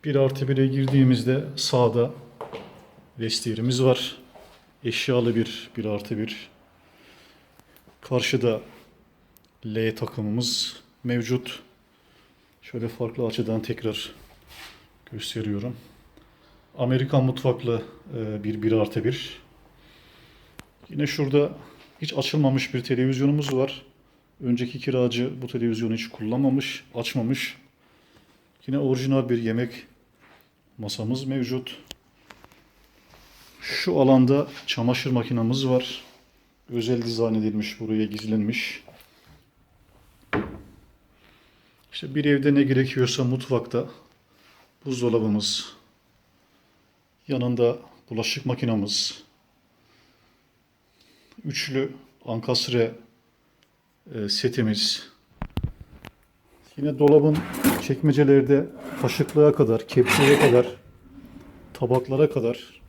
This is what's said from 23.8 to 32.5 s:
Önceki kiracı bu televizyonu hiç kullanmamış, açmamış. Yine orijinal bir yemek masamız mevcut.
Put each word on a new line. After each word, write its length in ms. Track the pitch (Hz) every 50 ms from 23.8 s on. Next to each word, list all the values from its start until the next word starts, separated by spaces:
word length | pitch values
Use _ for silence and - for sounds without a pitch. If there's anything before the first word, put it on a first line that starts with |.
| - - _ _ _ _ _ _ _ _ _ _ 139
Önceki 360 | 123 120 120 123 120 - 127
kiracı 640 | - 143 127 127 123 123 117 120 123 131 - 131
bu 60 | 127
televizyonu 460 | 123 - 120 117 117 113 113 117 110 113
hiç 160 | 117 117 -
kullanmamış, 720 | - - 110 107 117 127 139 135 131 139 131 - - - - - -
açmamış. 640 | - - - - 135 113 117 131 131 - - - - _ _ _ _ _ _ _ _ _ _ _ _ _ _ _ _ _ _ _ _ _
Yine 120 | - 131 143
orijinal 500 | 143 131 131 127 131 135 135 135 123 120
bir 80 | 120 117 117
yemek 440 | 113 110 117 123 - - - - _ _ _ _ _ _ _ _ - - _ _ _ _ _ _ _ _
masamız 460 | - 110 107 - - 110 110 127 131 135
mevcut. 540 | 127 135 135 123 113 127 127 - - - - - _ - _ _ _ _ _ _ _ - _ - _